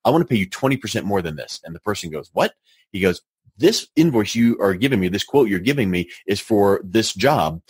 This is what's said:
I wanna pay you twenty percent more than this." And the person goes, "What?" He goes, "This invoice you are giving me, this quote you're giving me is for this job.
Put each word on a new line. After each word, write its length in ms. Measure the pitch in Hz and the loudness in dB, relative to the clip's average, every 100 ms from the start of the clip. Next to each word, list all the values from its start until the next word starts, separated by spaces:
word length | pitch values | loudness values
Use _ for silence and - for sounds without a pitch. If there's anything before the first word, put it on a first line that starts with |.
| 117 | 0
I 60 | |
wanna 140 | 156 170 | 2 2
pay 100 | 117 | 0
you 80 | 92 | -2
twenty 320 | - 135 135 | -2 -2 -2
percent 280 | 107 110 95 | -4 -6 -2
more 140 | 98 | -2
than 120 | 85 73 | -4 -8
this." 240 | 58 - | -12 -14
And 100 | 80 82 | -16 -12
the 40 | |
person 320 | 104 101 85 | -8 -8 -8
goes, 180 | 76 - | -12 -8
"What?" 200 | - 110 - _ _ _ | -2 -4 -4 _ _ _
He 80 | 98 | 0
goes, 220 | 92 87 _ _ _ - | 0 0 _ _ _ 0
"This 300 | 160 220 - - | 0 0 -2 2
invoice 380 | 165 120 101 117 | 2 2 0 2
you 220 | 117 - | 2 2
are 120 | 98 | 0
giving 260 | 92 135 123 | 0 0 0
me, 80 | 90 | 0
this 140 | 98 | -2
quote 240 | - 139 113 | 0 2 2
you're 100 | 95 | 0
giving 300 | 101 143 98 | 0 0 0
me 180 | 90 85 - - | -2 -4 -8 -6
is 140 | 104 | -6
for 420 | - 107 101 98 | 0 2 2 2
this 300 | 92 107 107 | 0 -2 0
job. 480 | 95 127 143 78 82 | 0 0 2 0 -4